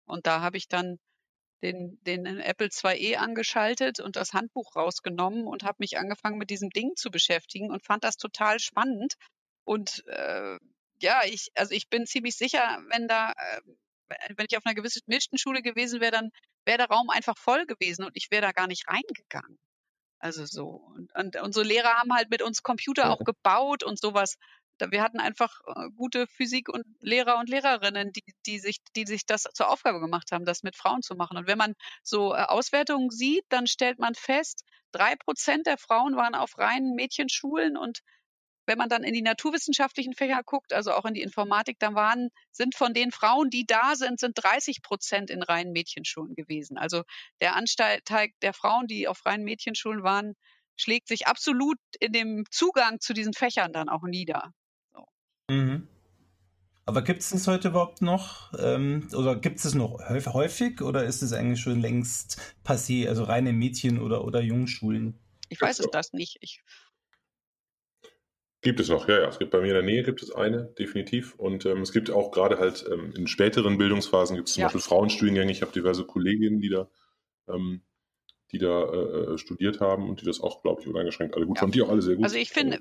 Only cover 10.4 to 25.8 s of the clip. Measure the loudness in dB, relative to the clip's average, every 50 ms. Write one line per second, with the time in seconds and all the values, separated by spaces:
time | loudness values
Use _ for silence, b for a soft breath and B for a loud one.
10.4 | -6 -8 -10 -12 _ _ _ _ _ _ _ -2 0 2 4 4 2 0 -2 -6
11.4 | -10 -6 -2 -2 -2 0 -2 -6 -4 -2 -2 -2 -2 -2 -4 -4 -4 -4 -4 -2
12.4 | -2 0 0 2 0 0 -2 -4 -8 -10 -10 -6 -2 0 0 0 0 -2 -4 -6
13.4 | -8 -8 -8 -10 -10 _ -20 _ _ _ _ _ _ -16 -14 -12 -12 -12 -8 -8
14.4 | -6 -4 -4 -2 -2 -2 -4 -4 -4 -6 -8 -8 -6 -4 -2 -2 -2 -2 -4 -4
15.4 | -4 -2 -4 -4 -4 -4 -4 -2 -4 -2 -2 0 0 0 0 0 -2 -4 b b
16.4 | b b _ _ -2 0 2 2 2 4 4 2 2 4 0 0 0 -2 -4 -2
17.4 | 2 2 2 2 2 -2 -6 -4 -4 -4 -4 -4 -8 -8 -8 -10 -6 -2 0 0
18.4 | 2 2 0 0 -2 -2 -2 -6 -4 -2 -2 -2 -2 -4 -10 -14 _ -14 -12 -12
19.4 | -14 -14 -20 _ _ _ _ _ _ _ _ _ _ _ _ _ -10 -10 -8 -8
20.4 | -10 -12 -10 -10 -10 -10 -12 -16 -20 -20 -20 -18 -18 -12 -6 -6 -6 -4 -6 -6
21.4 | -6 -4 0 0 2 2 4 4 4 4 4 4 2 2 2 2 2 2 0 -2
22.4 | -2 -2 -4 -4 -2 -2 -2 -2 -2 -4 0 2 4 4 4 2 0 -2 -2 _
23.4 | 2 4 4 4 4 2 0 -2 -4 -6 -6 -4 -4 0 2 2 2 0 -2 -8
24.4 | b b b b b b _ -6 -4 -2 0 2 0 0 0 0 -2 0 0 2
25.4 | 0 0 -2 -6 -14 -12 -10 -10